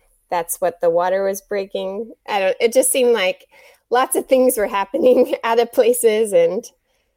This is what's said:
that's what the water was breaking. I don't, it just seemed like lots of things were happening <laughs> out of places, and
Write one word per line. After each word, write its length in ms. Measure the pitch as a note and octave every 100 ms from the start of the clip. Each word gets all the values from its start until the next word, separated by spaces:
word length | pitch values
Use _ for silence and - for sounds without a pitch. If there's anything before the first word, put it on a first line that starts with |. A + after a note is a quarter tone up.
| _ _ _
that's 300 | F3 E3+ -
what 200 | F3 E3+
the 100 | F3
water 340 | E3+ F3+ F#3+
was 180 | G3 G3+
breaking. 680 | - G3+ G3 G3 F#3+ G3 A3+ - -
I 120 | G#3
don't, 160 | F#3+ -
it 120 | A#3
just 200 | C4 -
seemed 200 | C#4 A#3+
like 340 | A3+ F#3 - _ _ - _ _
lots 260 | A#3+ C4 -
of 100 | -
things 320 | C4 B3+ B3+
were 80 | G3+
happening 680 | G3 G3 - B3+ B3 C#4+ D4+
<laughs> 40 |
out 160 | A3+ A#3
of 120 | A#3
places, 600 | - A3+ B3 A#3 G#3+ A3
and 320 | F3+ E3+ F#3+ A#3 _ _ _ _